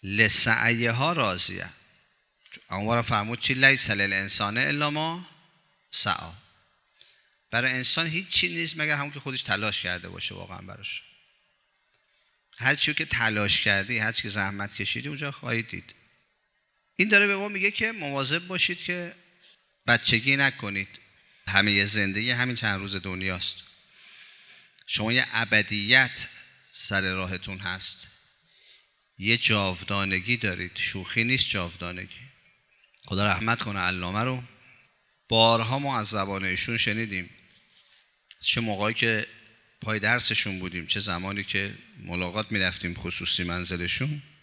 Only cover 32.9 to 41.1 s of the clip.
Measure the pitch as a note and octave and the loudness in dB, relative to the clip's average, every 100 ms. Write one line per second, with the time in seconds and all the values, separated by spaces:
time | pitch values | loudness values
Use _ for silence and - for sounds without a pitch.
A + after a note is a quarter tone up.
32.9 | - - F#2+ G#2 F#2 A2 A#2 A2+ G2 F2+ | -20 -6 0 2 0 0 -2 -2 -2 -2
33.9 | F#2 F2+ G2+ B2 B2+ B2 - _ - _ | -2 -4 -2 -4 -4 -10 -20 _ -20 _
34.9 | _ _ _ _ A2+ A2+ A#2 A2+ C3+ C#3 | _ _ _ _ 6 8 6 2 -2 -2
35.9 | A#2+ G2+ G#2+ G2 G2 F#2+ F#2 - A#2 - | -2 0 0 -2 -2 -2 -2 -2 0 0
36.9 | G#2+ A2+ F#2+ F2+ - _ _ _ - _ | 0 -2 -4 -6 -18 _ _ _ -20 _
37.9 | - _ _ _ - - - A2+ G2 G#2+ | -20 _ _ _ -4 0 0 0 -2 -2
38.9 | A2 A#2 A2 - - - _ _ _ A2 | 0 0 0 -4 -14 -20 _ _ _ -6
39.9 | A2 G#2 A#2+ A2+ G#2+ G#2+ F#2+ F#2 F2 E2 | -2 2 2 2 2 0 -4 -8 -8 -4
40.9 | G2+ G2+ | -4 -2